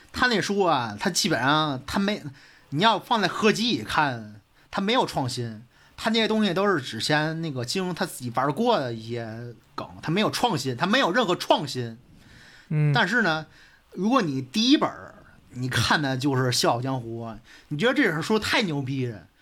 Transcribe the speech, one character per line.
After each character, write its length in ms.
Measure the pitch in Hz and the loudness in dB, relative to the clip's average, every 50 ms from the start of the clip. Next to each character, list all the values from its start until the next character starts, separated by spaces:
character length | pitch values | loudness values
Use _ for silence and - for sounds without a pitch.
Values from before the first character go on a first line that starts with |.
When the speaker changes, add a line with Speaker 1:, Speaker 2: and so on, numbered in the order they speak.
| - - | -20 -14
Speaker 1:
他 160 | - - 254 247 | -4 0 0 2
那 140 | 240 190 | 2 2
书 200 | 151 - 202 202 196 | 0 0 0 2 2
啊， 340 | 175 156 135 120 110 104 104 | 4 2 2 0 -2 -6 -4
他 100 | - 196 | -4 -2
基 200 | 170 - - 175 | -2 0 0 0
本 100 | 156 117 | 0 2
上 400 | 120 135 147 156 156 151 139 127 131 - | 2 2 2 2 2 0 -2 -6 -6 -4
他 120 | - - | -2 -2
没， 220 | 196 196 214 160 123 147 131 - - - - - _ _ | 0 0 -2 -4 -6 -12 -16 -16 -20 -20 -20 -20 _ _
你 120 | - 143 190 | -2 2 4
要 160 | 226 220 180 | 4 4 2
放 220 | - - 247 220 | 0 0 0 2
在 60 | 196 170 | 2 0
合 260 | - - 202 220 202 | 0 2 2 2 2
集 240 | - 220 240 196 127 | 2 0 0 -2 -2
里 60 | 113 | -2
看， 580 | - - - 151 143 123 117 110 107 104 107 - _ _ _ _ _ | -2 0 0 0 0 0 -4 -8 -14 -16 -20 -20 _ _ _ _ _
他 120 | - - | -6 -4
没 100 | 196 196 | -2 0
有 140 | 233 262 226 | 2 2 0
创 240 | - - 160 139 123 | 0 -2 -2 -4 -2
新。 320 | - 123 120 117 110 107 120 - _ _ - _ _ - | -4 -4 -6 -8 -8 -12 -16 -20 _ _ -20 _ _ -6
他 80 | - 226 | -2 0
那 80 | 220 226 | 2 2
些 100 | 220 196 | 2 2
东 180 | 220 220 214 | 2 2 2
西 80 | 202 170 | 2 2
都 140 | 180 196 208 | 2 2 2
是 140 | 190 151 | 2 2
之 180 | 127 - - 110 | 0 -4 -6 -4
前 420 | 107 - 151 151 151 160 160 165 | 0 2 2 2 2 0 -2 -4
那 100 | 165 165 | -4 -4
个 120 | 139 127 117 | -4 -4 -4
金 180 | 120 - 196 185 | -4 -2 -2 -2
庸 100 | 180 180 | -2 -4
他 120 | - 196 | -4 -4
自 180 | 160 - - 127 | -6 -6 -8 -10
己 80 | 120 117 | -6 -2
玩 180 | 135 131 143 143 | 0 0 0 0
过 260 | - 226 247 226 175 | 0 2 2 2 2
的 140 | 143 120 117 | 0 -2 -6
一 120 | 113 110 113 | -8 -8 -8
些 440 | 117 117 117 110 110 113 120 120 117 104 - _ _ | -8 -8 -8 -8 -10 -12 -12 -14 -16 -18 -20 _ _
梗， 100 | - - - 87 95 | -12 -12 -12 -12 -10
他 80 | - - | -4 -2
没 100 | 160 202 | 0 0
有 100 | 214 160 | 0 0
创 260 | - - - 240 202 147 | 0 0 0 0 0 0
新， 180 | - 131 123 | -2 -4 -2
他 100 | 120 170 185 | -2 0 2
没 120 | 214 262 | 2 2
有 120 | 262 175 | 2 2
任 140 | 175 247 247 | 2 2 2
何 100 | 175 180 | 2 0
创 320 | - - - 311 247 165 131 | 0 2 2 2 2 2 -2
新。 300 | 131 127 123 117 113 117 - - - - - - - - - - - - - - | -6 -6 -6 -8 -10 -14 -20 -20 -20 -20 -20 -20 -20 -20 -20 -20 -20 -20 -10 -4
Speaker 2:
嗯。 220 | 160 151 151 147 143 | 0 2 2 4 4
Speaker 1:
但 140 | 240 214 175 | 4 4 4
是 140 | 220 247 | 2 2
呢， 240 | 220 175 156 156 151 - - - - - - _ _ _ - | 2 2 2 0 -4 -8 -16 -20 -20 -20 -20 _ _ _ -8
如 160 | - 185 220 | -4 0 2
果 120 | 254 262 | 2 2
你 200 | 202 156 135 131 | 2 0 -2 -4
第 280 | 127 123 - 208 226 254 | -6 -4 -2 0 4 4
一 80 | 285 311 | 4 4
本 120 | - - | 4 2
儿 260 | - - 92 - - - - - - - - - | -4 -6 -14 -18 -18 -20 -20 -20 -20 -20 -20 -16
你 180 | - 123 127 127 | -10 -8 -6 -2
看 320 | 117 117 107 - 214 175 | 0 0 2 2 2 2
的 160 | 151 139 131 127 | 2 0 -2 0
就 180 | 123 147 135 | 0 0 2
是 120 | 127 131 127 | 2 2 2
《笑 240 | 123 - - 175 131 | 2 2 2 2 2
傲 60 | 117 | 2
江 180 | 123 131 135 127 | 0 -2 -4 -4
湖》， 260 | 117 113 113 117 117 117 110 110 - - - - - - | -6 -6 -8 -8 -10 -10 -12 -14 -18 -20 -20 -20 -12 -8
你 100 | 151 147 | -4 0
觉 80 | 180 | 0
得 80 | 240 262 | 2 2
这 160 | 262 277 202 | 4 2 2
本 120 | 156 156 160 | 2 0 0
书 160 | - 220 220 | 2 2 2
太 220 | 214 - - 302 233 | 2 2 0 0 2
牛 180 | 175 151 143 | 0 0 -2
逼 240 | 135 123 139 135 127 | -2 -2 -2 -2 -4
了， 220 | 120 110 95 82 - _ _ | -4 -6 -8 -14 -20 _ _